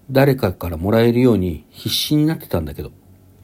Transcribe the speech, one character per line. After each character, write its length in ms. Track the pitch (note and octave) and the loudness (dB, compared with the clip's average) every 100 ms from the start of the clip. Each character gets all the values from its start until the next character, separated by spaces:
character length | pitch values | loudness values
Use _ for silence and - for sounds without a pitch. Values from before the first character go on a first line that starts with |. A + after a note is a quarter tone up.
| - | -2
誰 260 | C3 C#3 B2+ | 2 2 2
か 160 | G2+ | -2
か 180 | - E2+ | -4 -8
ら 60 | D#2+ | -4
も 160 | F#2+ | 0
ら 80 | A2+ | 2
え 120 | A#2 | 4
る 80 | A#2+ | 4
よ 120 | B2+ | 4
う 60 | G2+ | 4
に 260 | F2+ D#2 - | 0 -6 -12
必 180 | - G#2+ | -12 -6
死 260 | - - | -4 0
に 120 | D3+ D3+ | 0 0
な 80 | |
っ 40 | D#3+ | -2
て 80 | - | -6
た 140 | F2 | -6
ん 40 | |
だ 100 | D2+ | -6
け 80 | C#2+ | -10
ど。 100 | - - _ _ _ _ | -14 -16 _ _ _ _